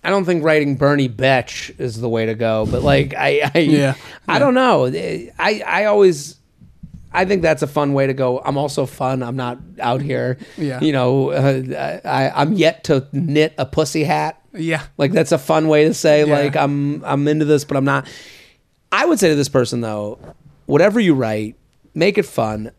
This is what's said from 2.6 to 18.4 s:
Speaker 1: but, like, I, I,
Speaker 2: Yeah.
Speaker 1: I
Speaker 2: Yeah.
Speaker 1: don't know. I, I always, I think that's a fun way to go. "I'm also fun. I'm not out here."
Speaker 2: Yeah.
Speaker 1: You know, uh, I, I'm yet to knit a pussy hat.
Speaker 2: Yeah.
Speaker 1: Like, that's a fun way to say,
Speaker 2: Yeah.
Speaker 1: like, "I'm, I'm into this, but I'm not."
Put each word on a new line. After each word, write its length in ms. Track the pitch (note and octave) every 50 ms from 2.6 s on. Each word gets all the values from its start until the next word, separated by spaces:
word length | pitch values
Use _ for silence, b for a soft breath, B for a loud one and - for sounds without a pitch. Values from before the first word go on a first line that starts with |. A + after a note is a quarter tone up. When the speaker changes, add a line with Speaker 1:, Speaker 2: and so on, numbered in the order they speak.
| A2
Speaker 1:
but, 160 | A2 B2 B2 B2+
like, 320 | C#3 C#3 C#3 C#3+ C#3 C#3
I, 360 | - C3+ C#3 C#3+ C#3+ D3 C#3 C#3
I, 40 | E3+
Speaker 2:
Yeah. 340 | E3 C#3+ D3+ D3 C#3+ C3+ C3 B B B B B B -
Speaker 1:
I 60 | E3+
Speaker 2:
Yeah. 40 | G#3+
Speaker 1:
don't 140 | C#4 C#4+ B3
know. 320 | B3+ C4 B3+ G#3 D3+ C3 B2+ C#3 E3 E3+ F3 D#3+ E3 - - - -
I, 240 | E3 G3 G#3+ G#3 -
I 180 | - - F3+ G#3
always, 500 | G#3+ G#3 G#3 G3+ F#3 E3+ C#3+ C#3+ - - _ _ _ _ _ - - - _ - - - - - -
I 140 | - F3 F#3+
think 160 | F#3 G3+ F#3+
that's 220 | E3 E3 D#3 C#3+ D#3
a 40 |
fun 280 | C#3 C#3+ D3+ D3 C#3+ C#3
way 120 | C#3 C3+
to 60 | C3+ C3+
go. 260 | C3+ C3+ B2+ B2 C3 -
"I'm 140 | C#3 C#3 C#3
also 260 | C#3+ D3 C#3+ - C#3
fun. 380 | B2 - - C#3 B2+ C3 C3 B2+
I'm 140 | A#2+ B2
not 220 | C3 B2+ B2 B2 B2+ - - - -
out 220 | B2+ A#2+ B2 C3+ C#3
here." 340 | D3 C3 B2 B2 B2 B2+ C3+ B B B B
Speaker 2:
Yeah. 220 | E3 C#3+ C3 B2+
Speaker 1:
You 120 | C3+ D#3 D3
know, 380 | C3+ B2 B2 C3 C#3 C3 C#3
uh, 680 | C#3+ D3 C3+ C#3 C3+ C3 C3 B2+ C#3+ D3 C#3 C#3+ D#3 F3+ -
I, 260 | - C#3+ C3 C3+ C#3 - -
I'm 140 | C#3+ D#3+ F#3+
yet 320 | F#3+ D#3 D#3 E3 - _
to 220 | - D#3 C3+ C3 - -
knit 420 | C#3 F3 D#3+ C#3+ D3+ D#3 D#3 -
a 80 | - C#3
pussy 400 | - - - D#3 C#3+ - E3 D3+
hat. 380 | C#3 D#3 D3+ D3+ D#3 E3 _ _ _ -
Speaker 2:
Yeah. 300 | G#3 D#3+ E3 D#3+ D3+ C#3+ - _ -
Speaker 1:
Like, 140 | C#3+ C#3 F#3
that's 200 | G3 D#3+ - F3
a 60 | D3
fun 300 | - - E3 D#3 D#3 D#3+
way 160 | D#3 D3+ D3+
to 100 | D#3 D#3+
say, 320 | - - D#3 D3+ D3+ D3+
Speaker 2:
Yeah. 80 | D3+ D3
Speaker 1:
like, 200 | C#3+ C#3+ C#3+ C#3
"I'm, 460 | D3 C#3+ C#3+ C#3+ C#3+ C#3+ C#3+ D3 D3+ -
I'm 220 | - C#3 C#3 C#3+
into 200 | D3 D3+ D#3 D3+
this, 180 | D3 D3+ C#3+ C#3
but 140 | - - C#3
I'm 60 | C3+
not." 200 | C#3 C#3 C#3 C3+ B B B B B B B